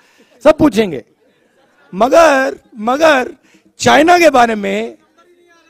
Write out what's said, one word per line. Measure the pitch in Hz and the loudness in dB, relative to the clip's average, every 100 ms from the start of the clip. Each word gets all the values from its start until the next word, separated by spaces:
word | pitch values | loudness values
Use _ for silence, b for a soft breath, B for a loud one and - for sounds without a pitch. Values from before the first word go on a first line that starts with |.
| b b b b | b b b b
सब | 294 311 | 0 0
पूछेंगे। | 302 202 202 127 - _ _ _ _ _ _ _ _ | -2 -2 -6 -8 -16 _ _ _ _ _ _ _ _
मगर, | 185 247 330 320 269 269 - _ 240 | -4 0 2 2 0 -2 -8 _ -10
मगर | 220 285 320 269 240 - b b _ - | -6 0 0 0 -4 -12 b b _ -4
चाइना | 240 254 330 349 | 0 2 4 4
के | 320 | 4
बारे | 262 233 | 2 0
में | 214 196 208 233 311 _ _ _ _ _ _ | -2 -6 -8 -10 -14 _ _ _ _ _ _